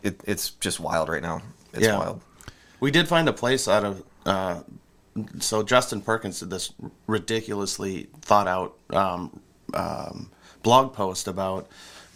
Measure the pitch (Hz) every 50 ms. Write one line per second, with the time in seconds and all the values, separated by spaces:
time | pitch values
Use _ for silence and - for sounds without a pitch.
0 | - 98 87 - - 101 98 - - - - - - 95 - - 82 76 - 82
1 | 80 80 80 73 78 82 82 - 101 117 - - - - - - 110 110 104 -
2 | - - - - - _ _ - - - - _ _ - - - 131 143 139 170
3 | 165 - 175 165 160 135 110 - 120 123 135 131 - 101 98 107 101 101 98 90
4 | - - _ _ - - 98 95 95 92 87 82 - - - - - _ _ _
5 | _ _ _ 107 107 - - - - - 110 107 104 101 127 123 127 - 117 101
6 | 98 113 113 110 - 98 87 - 87 90 92 90 - - - - - - - _
7 | _ - 110 104 98 - 113 113 110 104 104 101 98 95 - - 101 95 95 -
8 | - - - - - - 104 104 101 92 92 92 92 - - _ _ - - 95
9 | 98 92 87 90 87 - - - - _ _ _ _ - - - 85 82 78 69
10 | 71 - - - - - - _ - - - _ - 110 120 131 135 131 - -
11 | 98 92 92 - - 101 90 95 95 95 95 95 90 - - - - - - -
12 | - - -